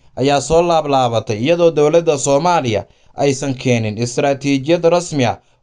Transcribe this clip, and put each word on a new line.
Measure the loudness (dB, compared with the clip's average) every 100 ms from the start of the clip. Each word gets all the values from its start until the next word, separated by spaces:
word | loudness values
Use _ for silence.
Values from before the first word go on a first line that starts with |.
| _ -4
ayaa | 0 0
soo | 2 0
laablaabatay | 2 0 2 0 0 -2 -4 -4
iyadoo | 0 2 2
dowladda | 4 2 2 2 -2
Soomaaliya | 0 0 2 0 0 -4 -6 _ _ -2
aysan | -2 0 -4 -4
keenin | -2 0 -2 -4
istaraatiijiyad | -6 -2 -2 -2 -2 -2 0 2 2
rasmi | 0 -2 -2 -2
ah | -4 _ _